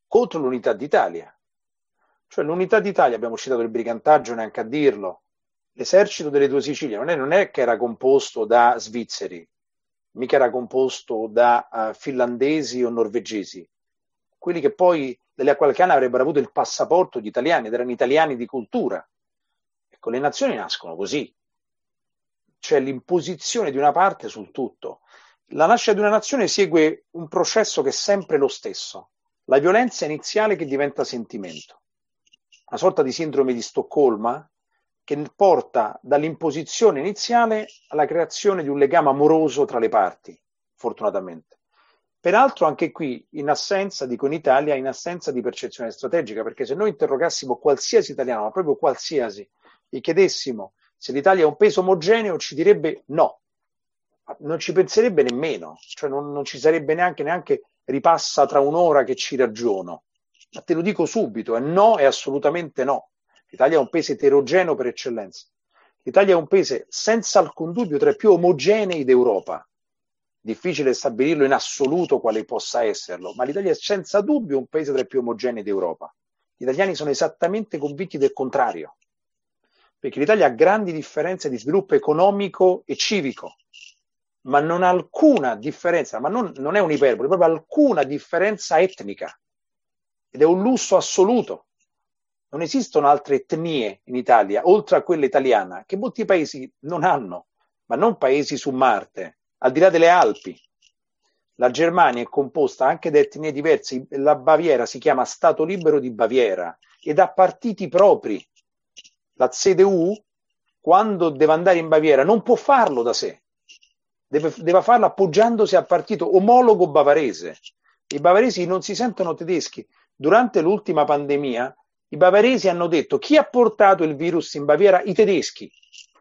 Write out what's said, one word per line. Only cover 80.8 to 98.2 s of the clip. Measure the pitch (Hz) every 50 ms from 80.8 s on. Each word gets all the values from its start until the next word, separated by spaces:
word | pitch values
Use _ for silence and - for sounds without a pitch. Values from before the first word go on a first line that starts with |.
| 208 175
differenze | 160 156 139 - - 156 151 175 185 180 - 147
di | 127 113
sviluppo | 107 135 170 196 190 - 151
economico | 139 - - 151 160 180 202 196 202 202 180 - - 185 185 180 - -
e | - 143
civico, | - - - 220 196 147 131 107 - - 82 - _ _ _ _ - - - _ _ _ _ _ _ _ _ _ _
ma | - 127 135 143
non | 151 160 170 175
ha | 185 180
alcuna | 180 180 - _ - - 311 302 277 196 139 123 113
differenza, | 104 113 151 147 - - 175 170 160 127 - - 110
ma | 127 156
non, | 202 233 226 170 131
non | 135 131 147 180
è | 208
un'iperbole, | 190 160 151 139 143 131 117 104 123 143
proprio | 190 175 175 160
alcuna | 165 156 - _ - 302 294 269 202 156
differenza | 139 131 147 139 - _ - 170 185 214 214 185 - - 170 160
etnica, | 185 185 - - - 101 98 - - - - _ _ _ _ _ _ _ _ _ _ _ _ _ _ _ _ _ _ _
ed | - 127
è | 151
un | 160 180 185
lusso | 202 247 262 - - - 196
assoluto. | 180 - - - 190 185 202 247 233 - - 92 - _ _ _ _ _ _ _ _ _ _ _ _ _ _ _ _ _ _
Non | - 151
esistono | 170 151 - 269 233 - - 156 143 143
altre | 147 143 - 143 139
etnie | 131 - - 165 156 165 170 160 135 113 101 98 - _
in | - 123
Italia, | 127 117 - 120 113 101 98 101 117 143
oltre | 175 202 214 - - 185
a | 147
quella | - - 175 156 139
italiana, | 127 - 143 135 131 117 104 95 92 92 95 -
che | - 190 196
molti | 208 202 - - 214
paesi | 180 196 175 147 - - 135 131 - _ _
non | - 147 175 156 156
hanno, | 185 160 139 113 92 87 87 - _ _ _ _ _ _ _ _
ma | - 117
non | 127 196 233 208
paesi | -